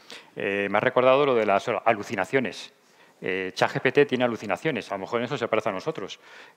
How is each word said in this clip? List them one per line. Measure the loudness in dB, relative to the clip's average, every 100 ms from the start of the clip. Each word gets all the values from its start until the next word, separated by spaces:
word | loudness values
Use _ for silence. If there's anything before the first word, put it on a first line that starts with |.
| -20 -20 -16 -6
eh, | -4 -2 0
me | 2
ha |
recordado | 2 4 6 6 4
lo | 2
de | 4
las | 2 2 0 2
alucinaciones. | 2 0 -4 0 0 -2 -6 -16 _ _ _ _ -10
Eh, | -6 -4 -4 0
chat | 0
G | 0
P | 0
T | 4 4
tiene | 2 0
alucinaciones, | -2 -4 -2 -2 -4 -6
a | -8
lo |
mejor | -4 -4
en | -2
eso | -4
se | -2
parece | 0 0
a |
nosotros, | -4 -6 -8 -10 -14 -20 -20 -20